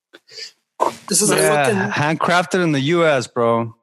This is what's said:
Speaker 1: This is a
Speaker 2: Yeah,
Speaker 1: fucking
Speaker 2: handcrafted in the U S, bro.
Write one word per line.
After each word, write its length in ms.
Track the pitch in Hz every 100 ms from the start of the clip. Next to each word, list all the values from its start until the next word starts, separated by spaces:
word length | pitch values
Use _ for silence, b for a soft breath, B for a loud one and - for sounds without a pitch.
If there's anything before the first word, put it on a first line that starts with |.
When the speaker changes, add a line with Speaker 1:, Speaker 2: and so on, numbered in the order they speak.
| _ - _ B B B _ - - - -
Speaker 1:
This 140 | -
is 100 | 208
a 40 | -
Speaker 2:
Yeah, 300 | 156 147 135
Speaker 1:
fucking 260 | 190 -
Speaker 2:
handcrafted 720 | - 147 160 - 175 185 190
in 80 | 170
the 80 | 139
U 240 | 139 175 165
S, 220 | 135 113
bro. 480 | 123 117 117 113 -